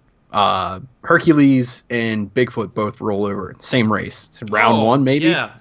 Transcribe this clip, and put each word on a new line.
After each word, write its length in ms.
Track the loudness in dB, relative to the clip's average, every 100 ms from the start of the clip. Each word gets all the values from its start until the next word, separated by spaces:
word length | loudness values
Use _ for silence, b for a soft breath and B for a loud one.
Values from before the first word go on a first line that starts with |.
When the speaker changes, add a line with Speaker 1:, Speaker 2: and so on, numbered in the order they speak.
| _ _ _
Speaker 1:
uh, 480 | 0 2 0 -4 -8 -14 _
Hercules 800 | 0 2 4 4 6 4 0 -6 -6
and 420 | -4 -2 -4 -4
Bigfoot 420 | -2 -2 -2 -8
both 260 | -6 -6 -6
roll 240 | -4 -2
over. 300 | -4 -6 -10 -12
Same 340 | -4 0 0
race. 360 | 0 -4 -12 -14
It's 120 | -16 -4
round 300 | 2 2 4
Speaker 2:
Oh, 40 |
Speaker 1:
one, 200 | 2 2
maybe? 220 | 2 2 2
Speaker 2:
Yeah, 260 | 0 -4 -12